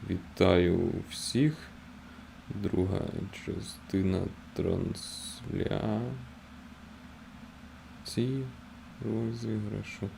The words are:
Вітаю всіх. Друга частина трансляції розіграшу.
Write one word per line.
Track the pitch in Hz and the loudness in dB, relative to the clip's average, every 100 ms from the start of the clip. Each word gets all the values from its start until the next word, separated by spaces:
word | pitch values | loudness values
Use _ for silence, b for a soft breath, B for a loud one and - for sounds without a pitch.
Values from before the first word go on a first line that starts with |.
| - | -2
Вітаю | 92 - - 95 90 90 90 87 87 101 | -2 -4 6 10 10 8 6 4 0 -4
всіх. | - - 117 151 151 - - - - - - - - - 104 | -6 0 6 6 4 -10 -14 -16 -16 -16 -16 -16 -16 -8 -2
Друга | 101 95 92 98 - - - - - | 2 4 4 2 0 -2 -4 -6 -4
частина | - 104 - - 95 95 92 92 - - | -4 -6 -10 0 2 4 4 0 -4 -8
трансляції | - 90 90 87 - - - - - - - - - 110 107 123 131 - - - - - - - - - - - - - - - - - - - - 123 135 131 - - - - - | 0 2 2 2 -2 -6 -10 -10 -10 -4 0 2 2 2 0 0 -4 -8 -14 -16 -16 -16 -16 -16 -16 -16 -16 -16 -16 -16 -16 -16 -16 -16 -14 -4 2 2 2 -2 -8 -16 -16 -16 -6
розіграшу. | 113 110 113 117 113 107 104 104 101 - 101 | -2 0 0 -2 -2 0 0 -4 -4 -4 -6